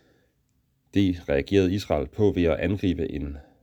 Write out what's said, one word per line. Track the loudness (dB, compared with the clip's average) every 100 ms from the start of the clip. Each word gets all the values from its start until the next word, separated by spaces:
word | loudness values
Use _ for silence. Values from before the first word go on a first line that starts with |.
| _ _ _ _ _ _ _ _ _
Det | 0 2 0 -2
reagerede | -2 2 2 2
Israel | 0 -2 -2 -2
på | 0 2
ved | 2
at | 2 0
angribe | -2 0 -2 -2 -4
en | -6 -8 -10 -16 _